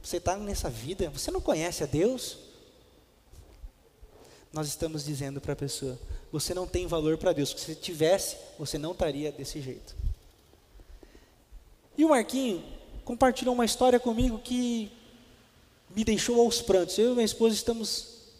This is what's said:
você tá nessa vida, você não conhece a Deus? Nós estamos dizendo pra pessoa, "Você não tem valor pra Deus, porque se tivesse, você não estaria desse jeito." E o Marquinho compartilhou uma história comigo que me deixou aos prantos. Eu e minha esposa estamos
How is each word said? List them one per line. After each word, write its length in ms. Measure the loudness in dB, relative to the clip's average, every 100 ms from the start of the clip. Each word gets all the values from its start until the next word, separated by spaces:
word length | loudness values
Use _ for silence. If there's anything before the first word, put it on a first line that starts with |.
você 160 | -6 -4
tá 180 | -2 -4
nessa 340 | -6 -6 -6
vida, 400 | -8 -10 -6 -6
você 200 | -4 -6
não 100 | -4
conhece 420 | -2 -2 -2 -4
a 40 | -2
Deus? 520 | 0 0 0 -8 -14 -20 -20 -20 _ _ _ _ _ _ -20 -20 -18 -20 _ _ _ -20 -20 -20 -20 -12
Nós 140 | -6 -6
estamos 380 | -4 -6 -4
dizendo 360 | -6 -6 -6 -6
pra 140 | -6
pessoa, 440 | -6 -6 -6 -8 -8 -10 -10 -8
"Você 200 | -6 -4
não 120 | -4 -2
tem 200 | -2 0
valor 320 | 0 2 2
pra 140 | 2
Deus, 200 | 2 0
porque 140 | -4 -10
se 100 | -10
tivesse, 600 | -10 2 4 4 0 -8 -16 -12
você 200 | -8 -6
não 140 | -6
estaria 380 | -2 -2 -2 -6
desse 300 | -6 -10 -8
jeito." 340 | -10 -12 -14 -4 -2 -4 -10 _ _ _ _ -20 -20 -20 -20 -20 _ _ _ -20 -20 -20 _ 2
E 80 |
o 40 | 6
Marquinho 560 | 6 4 -2 -2 -2 -6 -18 -16 -14
compartilhou 500 | -10 4 4 4 0
uma 100 | 2
história 360 | 2 4 6 6
comigo 380 | 2 0 0 -2
que 520 | -4 -2 0 -2 -6 -12 -20 -20 -20 -20 _ _ _ _ _
me 120 | -2
deixou 380 | 2 2 4 6
aos 220 | 6 4
prantos. 340 | 4 4 4 4
Eu 140 | 4
e 20 |
minha 100 | 4
esposa 300 | 2 4 4
estamos 680 | 4 0 -2 -4 -6 -8 -20 -20